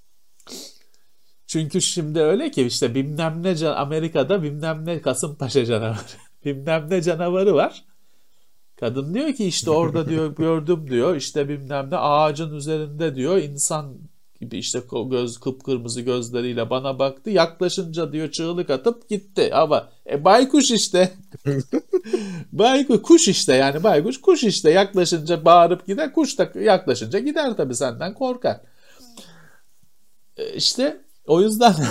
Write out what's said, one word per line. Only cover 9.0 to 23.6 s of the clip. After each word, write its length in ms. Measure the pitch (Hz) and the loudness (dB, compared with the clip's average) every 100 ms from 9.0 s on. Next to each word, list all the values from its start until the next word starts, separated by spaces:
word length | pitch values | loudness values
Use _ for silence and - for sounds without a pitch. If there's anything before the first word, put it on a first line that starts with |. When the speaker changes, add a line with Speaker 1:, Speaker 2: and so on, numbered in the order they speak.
| 143 | -6
Speaker 1:
diyor 200 | 196 311 | -4 -4
ki 120 | - 196 | -4 -4
işte 260 | - - | -4 0
"Orada" 380 | 156 165 160 151 | 0 2 -2 -2
diyor, 260 | 160 156 143 | -2 -4 -2
Speaker 2:
<laughs> 20 | |
Speaker 1:
"gördüm" 520 | 160 165 151 175 147 | -2 0 0 -2 0
diyor, 260 | 123 131 160 | 0 0 0
işte 340 | - 151 143 | -4 -4 -4
bilmem 400 | 147 135 143 135 | -6 -8 -8 -4
ne 60 | 170 | -2
ağacın 580 | 147 147 156 147 160 151 | 0 2 2 0 -8 -8
üzerinde 600 | 143 156 151 151 160 131 | -6 -4 -6 -4 -4 -2
diyor, 220 | 131 190 | 0 0
insan 600 | 147 143 - 156 143 131 151 - - - | 0 -4 -4 -4 -6 -14 -20 -20 -20 -18
gibi 180 | 117 113 | -12 -10
işte 220 | 113 123 | -6 -6
ko-, 300 | 120 131 120 | -6 -6 -4
göz, 300 | 127 123 117 | -2 -2 -4
kıpkırmızı 640 | 139 131 - 127 117 117 | -8 -6 -4 -4 -4 -6
gözleriyle 680 | 120 123 117 120 123 120 113 | -4 -4 -4 -4 -4 -4 -2
bana 300 | 127 135 131 | -4 -4 -2
baktı. 300 | 135 135 - | -4 -4 -2
Yaklaşınca 800 | 196 165 - 180 185 170 160 160 | 2 0 0 -4 -4 -6 -6 -6
diyor 180 | 151 156 | -6 -6
çığlık 380 | - 165 175 170 | -6 -4 -4 -2
atıp 400 | 131 233 233 - | -2 -2 -4 -6
gitti. 460 | 208 - - - - | -8 -6 -2 2 2
Ama, 340 | 156 135 - - - | 4 2 -2 -12 -6
e, 160 | 143 151 | 0 6
baykuş 460 | 247 262 302 262 | 6 6 4 4
işte. 420 | 220 - 180 185 - - - 143 | 0 0 2 2 0 -18 -8 -4
<laughs> 80 | 139 - 294 - 370 220 349 202 175 - | -2 -2 -4 -2 -2 -2 -4 -4 -10 -8
Baykuş, 500 | - 226 269 277 220 | 2 4 4 4 2
kuş 260 | - 330 - | 8 6 8
işte 260 | - - | 2 4
yani, 300 | 131 | 4